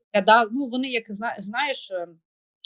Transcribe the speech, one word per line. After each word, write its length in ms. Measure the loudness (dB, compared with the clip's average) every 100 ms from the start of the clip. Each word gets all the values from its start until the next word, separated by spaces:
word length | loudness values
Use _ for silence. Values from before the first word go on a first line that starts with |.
| _
виглядали, 360 | 2 6 6 6
ну, 140 | 0 -4
вони, 220 | -4 -2
як 160 | -4 -6
зна-, 280 | -6 -6 -6
знаєш, 520 | -8 -4 -4 -6 -8
е, 180 | -8 -8 -14 _ _ _ _